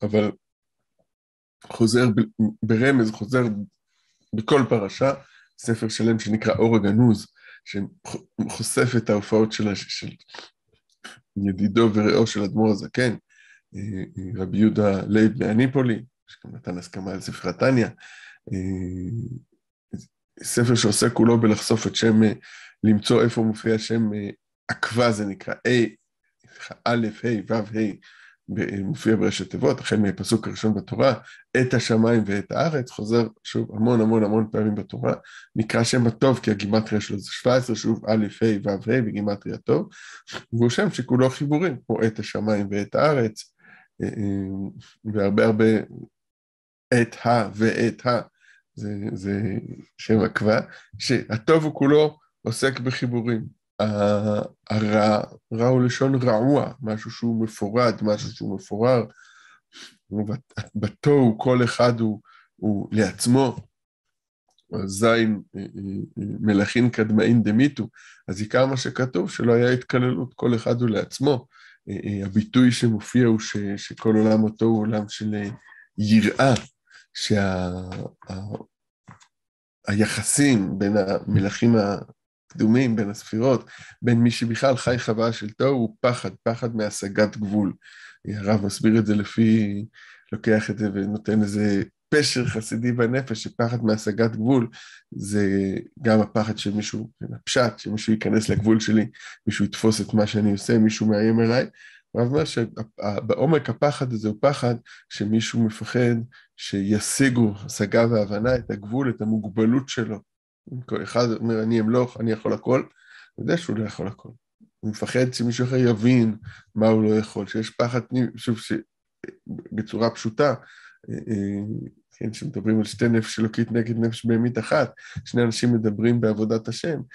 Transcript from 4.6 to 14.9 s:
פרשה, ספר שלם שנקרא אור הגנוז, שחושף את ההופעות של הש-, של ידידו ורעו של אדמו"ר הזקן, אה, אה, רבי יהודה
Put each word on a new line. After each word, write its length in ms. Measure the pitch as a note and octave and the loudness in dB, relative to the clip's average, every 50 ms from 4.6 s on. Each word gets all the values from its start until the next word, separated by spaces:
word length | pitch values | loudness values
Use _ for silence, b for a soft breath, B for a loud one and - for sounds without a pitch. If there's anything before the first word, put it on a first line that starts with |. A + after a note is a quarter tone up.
| B2 G#2+ | 4 2
פרשה, 440 | B2 A2 G2+ F#2+ - - C3 C3+ C3+ b b b b b b b b - | 2 0 0 -4 -2 0 0 0 0 b b b b b b b b -8
ספר 300 | - A#2 A2+ - A2+ G#2+ | -4 -2 -2 -2 -2 -4
שלם 300 | - - A2 A2+ A2+ A2 | -2 0 0 0 0 0
שנקרא 360 | - G#2 G#2+ A2 - A2 - | -2 -2 -2 0 0 0 2
אור 220 | - G#2+ A2+ A#2 | 2 2 4 4
הגנוז, 500 | A2 G2+ G#2 G2+ A2+ B2 A#2+ G#2+ A2 - B B B B B B B B | 2 2 2 4 6 6 6 4 2 -2 B B B B B B B B
שחושף 1300 | - - G2+ G2 - - _ - - - - - _ _ - A2 A2 - - A2+ - - C3 B2 A#2+ B2 | -12 -10 -8 -8 -10 -12 _ -14 -14 -14 -14 -14 _ _ -6 -6 -6 -6 -8 -8 -2 0 0 0 2 2
את 140 | A#2 A2 - | 0 0 2
ההופעות 420 | G#2 G#2 G2+ - A2 G#2+ A2 G#2+ | 0 0 0 2 2 2 2 2
של 160 | - - G#2+ G#2 | 0 -2 -2 -2
הש-, 180 | G2 - - - | -2 -4 -6 -10
של 220 | - - - G#2+ - - _ B B B B B _ _ _ _ _ _ _ _ _ _ B B B B _ _ _ | -10 -10 -10 -12 -14 -16 _ B B B B B _ _ _ _ _ _ _ _ _ _ B B B B _ _ _
ידידו 540 | G2+ G2 G2 F#2 F#2 G#2 G2+ G2 A2+ A#2 A2 G2+ | -2 -2 -2 0 0 0 2 4 4 4 4 4
ורעו 320 | G#2+ G#2+ G#2 F2+ G2 A2+ | 4 2 4 4 4 2
של 160 | A2 - G#2 | 2 0 -2
אדמו"ר 280 | G2+ F#2+ - A2 A2 A2 | -4 -2 0 2 2 2
הזקן, 440 | G#2 F#2+ - - - B2 B2+ A#2+ G2 - - b b b b b b b b _ - | 2 0 -4 -6 -2 0 0 0 0 -4 -10 b b b b b b b b _ -14
אה, 60 | F#2+ G2+ G#2+ G2 F#2 - - - F#2 | -12 -10 -8 -8 -8 -10 -10 -12 -12
אה, 240 | F#2 F#2 - F#2 | -10 -8 -8 -6
רבי 160 | F#2+ F2+ F2+ G2 | -6 -4 2 2
יהודה 440 | A2 G#2+ - A2 G#2 G2+ | 4 4 4 4 2 2